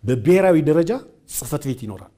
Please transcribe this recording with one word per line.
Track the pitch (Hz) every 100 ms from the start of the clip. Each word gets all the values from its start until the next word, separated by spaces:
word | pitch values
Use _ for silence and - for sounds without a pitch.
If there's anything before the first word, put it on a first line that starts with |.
በብሔራዊ | 110 127 110 185 190 165
ደረጃ | 147 156 170 247 - _ _
ጽህፈት | - 123 143 135
ቤት | 123
ይኖራል፣ | 110 95 92